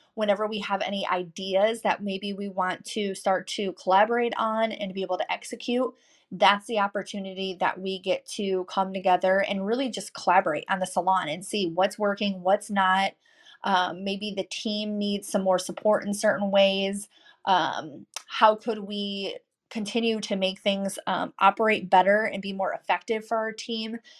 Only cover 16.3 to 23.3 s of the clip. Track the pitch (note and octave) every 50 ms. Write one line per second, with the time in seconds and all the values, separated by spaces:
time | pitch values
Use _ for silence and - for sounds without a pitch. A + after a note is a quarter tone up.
16.3 | - - G#3 G3 F#3+ G3 G3 G3 F#3+ F#3+ G3 G3 G3 G3+ - - _ _ _ -
17.3 | _ _ - - F#3+ F3+ D#3 C3+ - - B2+ D#3 C3+ - - _ - - - -
18.3 | - - A#3+ A3 G#3+ G#3+ - B3 A3 G#3+ G3+ G3 G#3 G#3 G3+ G3+ G3+ G3 G3 F#3
19.3 | - - _ _ _ _ _ - - A3+ G#3 G3+ - A#3+ A3+ A#3 A3+ A3 G#3+ -
20.3 | G#3+ G3 F#3+ F#3+ F#3+ - - G#3 G3 G3 G3 G3 - - - - F#3+ E3+ F3 F3
21.3 | - - - G3 G3+ - A3+ A3 G#3+ - - F3+ F#3 F#3 F#3 F#3+ G3+ G#3+ A3 G#3+
22.3 | - G3 F#3+ G3 G3 F#3+ F#3+ F3+ - - _ - F#3+ F3 - - A3+ G#3+ G#3+ A3